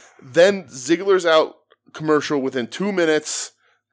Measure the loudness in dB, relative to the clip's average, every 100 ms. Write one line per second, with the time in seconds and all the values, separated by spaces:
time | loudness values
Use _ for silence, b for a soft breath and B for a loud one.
0 | -20 _ -6 2 4 2 -6 -12 -2 -2
1 | 2 2 4 2 2 -6 _ _ _ -10
2 | 0 0 0 -4 -2 -4 -6 -6 -4 0
3 | 0 0 -2 -8 -8 _ _ _ _